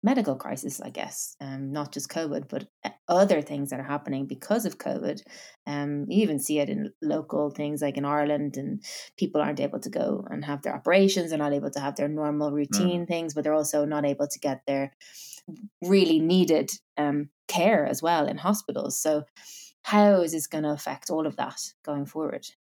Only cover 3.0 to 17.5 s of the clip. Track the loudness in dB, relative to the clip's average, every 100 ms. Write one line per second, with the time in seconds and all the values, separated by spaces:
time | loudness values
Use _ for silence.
3 | 2 4 6 4 0 -4 -4 -6 -4 -4
4 | -4 -4 -4 -8 -2 0 0 -6 -6 -4
5 | -4 -6 -10 -20 -20 _ -8 -4 -4 -4
6 | 0 2 2 0 0 0 0 -2 -6 _
7 | -2 -2 -2 -2 -2 -2 -6 -2 -2 -2
8 | 0 2 2 2 -2 -4 -6 -6 -8 -16
9 | -16 -4 -2 0 0 0 -2 -4 -6 -4
10 | -2 -2 -6 -8 -6 -6 -4 -4 4 6
11 | 6 4 0 0 0 0 -2 -4 -6 -2
12 | -2 0 -2 0 0 0 -2 2 2 0
13 | -2 -2 -2 -2 2 2 2 0 0 0
14 | 0 0 -2 -2 -4 -4 -2 -2 -2 _
15 | -20 -20 -18 -18 -16 -16 -16 _ 4 6
16 | 6 6 6 6 6 4 2 -6 _ -2
17 | 0 0 -2 _ -4